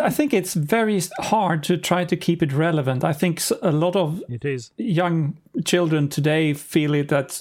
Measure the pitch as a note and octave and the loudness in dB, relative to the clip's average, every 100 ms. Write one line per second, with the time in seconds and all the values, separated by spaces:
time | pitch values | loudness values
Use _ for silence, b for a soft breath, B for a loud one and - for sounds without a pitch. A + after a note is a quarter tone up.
0 | - - D4 G#3 - E3+ D3 A3+ A3 G3+ | 0 0 2 2 0 -4 0 2 2 0
1 | E3 - - A3 F#3 E3+ D3 F3+ - F3+ | -2 -6 0 0 2 0 0 -2 0 0
2 | F3 F3 - E3+ D#3 C3+ D#3+ D#3 C3 B2+ | 0 0 0 0 0 2 2 2 0 0
3 | D#3+ D3+ F#3 E3 - - F#3 D3+ F3 G3 | 0 0 0 0 -2 0 0 2 2 2
4 | D#3 E3+ - A#2+ C#3+ C3 - - A#3 E3 | 0 -4 -8 -8 -6 -6 -8 -8 -2 0
5 | F3+ E3 D3 - _ C4+ E3 F3+ E3+ D#3 | 2 0 -2 -6 _ -6 0 2 2 2
6 | C#3+ D3 D3 D#3 D#3 C#3+ - D#3+ D3+ D3 | 0 0 0 2 0 -2 -2 0 2 0
7 | C#3+ C#3+ C#3 - | 2 0 -2 -6